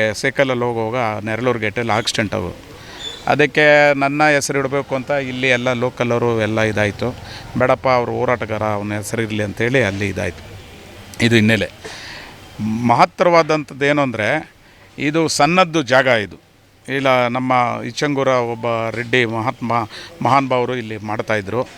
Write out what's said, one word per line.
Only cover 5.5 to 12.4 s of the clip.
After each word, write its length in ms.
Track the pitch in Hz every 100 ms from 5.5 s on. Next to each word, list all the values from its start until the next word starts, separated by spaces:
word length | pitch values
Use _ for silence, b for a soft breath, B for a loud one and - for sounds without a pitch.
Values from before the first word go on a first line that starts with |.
| 123 123
ಲೋಕಲವರು 680 | 123 123 - 120 120 117 113
ಎಲ್ಲ 200 | 107 110
ಇದಾಯಿತು. 560 | 110 107 104 98 117 127 B B B 120
"ಬೇಡಪ್ಪ, 300 | 127 131 131
ಅವ್ರು 240 | 127 117
ಹೋರಾಟಗಾರ, 500 | 113 123 123 110 107
ಅವನ 300 | 107 104 104 104
ಹೆಸರು 260 | 101 113
ಇರಲಿ" 200 | 110 107
ಅಂತೇಳಿ 400 | 104 90 113 135
ಅಲ್ಲಿ 260 | 104 98 101
ಇದಾಯಿತು. 500 | 92 92 87 - - - - - - - -
ಇದು 100 | 117
ಹಿನ್ನೆಲೆ. 360 | 113 107 110 92 - B B B B B B